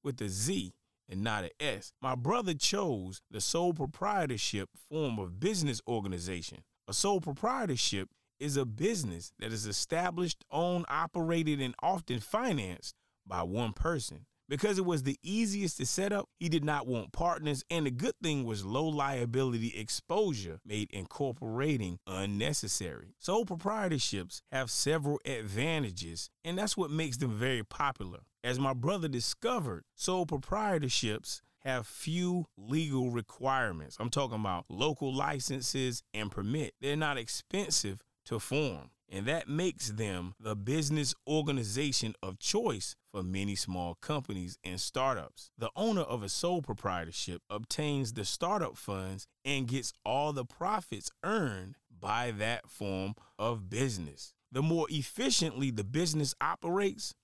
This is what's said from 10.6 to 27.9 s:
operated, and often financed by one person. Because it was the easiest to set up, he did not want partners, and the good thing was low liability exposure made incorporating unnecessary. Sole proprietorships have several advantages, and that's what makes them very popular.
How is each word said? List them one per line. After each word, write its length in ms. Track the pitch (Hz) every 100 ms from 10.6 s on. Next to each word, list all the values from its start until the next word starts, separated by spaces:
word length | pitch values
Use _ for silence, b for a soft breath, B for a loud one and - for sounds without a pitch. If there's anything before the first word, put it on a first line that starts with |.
| 175 180 -
operated, 720 | 147 165 175 165 170 156 143
and 140 | 131 120
often 360 | 151 185 160 123
financed 760 | - 214 247 151 98 90 - - _ _ -
by 160 | 90
one 300 | 87 101 117
person. 520 | 101 160 160 113 73 - _ -
Because 280 | 139 208 190
it 80 | 180
was 180 | 160
the 140 | 135 139
easiest 540 | 156 208 226 202 190 -
to 80 | 127
set 260 | - 196
up, 160 | 202 - _
he 120 | 165
did 160 | 160 147
not 200 | 147 127
want 280 | 120 101
partners, 500 | - 170 165 151 135 -
and 160 | 170 143
the 60 |
good 240 | 123 185 -
thing 220 | 165 147
was 220 | 120 107 95
low 200 | 120 160
liability 880 | 147 139 135 120 123 131 117 113 87
exposure 840 | 110 - - 185 208 123 95 80 -
made 260 | 107 107
incorporating 1080 | 101 90 - 139 117 117 113 147 139 95 87 -
unnecessary. 1080 | 95 98 101 117 156 101 - 90 64 95 -
Sole 280 | - 202 220
proprietorships 960 | 214 - 214 202 147 - 101 87 - _
have 180 | 135 123
several 520 | - 143 160 143 147
advantages, 1080 | - 127 110 101 147 160 123 90 82 82 - _
and 140 | 160 180
that's 180 | 208 -
what 160 | 165
makes 240 | 151 160 120
them 160 | 135
very 320 | 107 127 127
popular. 600 | 104 - 143